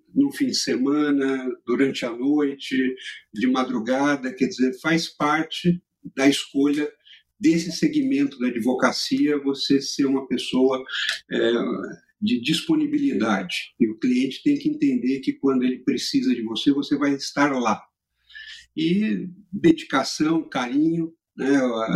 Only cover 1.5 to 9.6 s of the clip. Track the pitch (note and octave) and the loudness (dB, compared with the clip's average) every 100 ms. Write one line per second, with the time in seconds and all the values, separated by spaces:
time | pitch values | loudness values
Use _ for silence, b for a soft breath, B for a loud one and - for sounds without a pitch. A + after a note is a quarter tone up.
1.5 | A#2+ - B2 C3+ - B2 A#2 C3+ D3 C#3+ | -6 -2 0 2 0 -6 -4 0 0 0
2.5 | C3+ - C3 C3 C3 B B - G#2+ B2+ | -4 -4 -2 -2 -4 B B -14 -4 0
3.5 | B2+ - A#2+ A2 C3 C#3+ C#3+ B2+ - B2+ | 0 0 -4 -2 0 0 0 -4 -2 -2
4.5 | - B2+ B2+ D#3 E3 E3+ - D3 D#3 D#3+ | 0 -2 0 0 0 -2 -2 0 0 -2
5.5 | - F3+ F3 - _ - - C#3 C#3 - | -2 0 0 -4 _ -10 0 2 2 0
6.5 | - C#3+ D3 D3 - b b _ - D#3+ | 0 2 0 -2 -8 b b _ 0 2
7.5 | E3+ E3 - D#3 D3 C3 C#3 C#3 A#2+ B2 | 2 0 0 2 4 4 2 0 0 -2
8.5 | A#2+ A2+ B2+ B2 - - C3 D3 D3 C#3 | 0 0 2 2 0 0 2 2 2 0
9.5 | C3+ | -2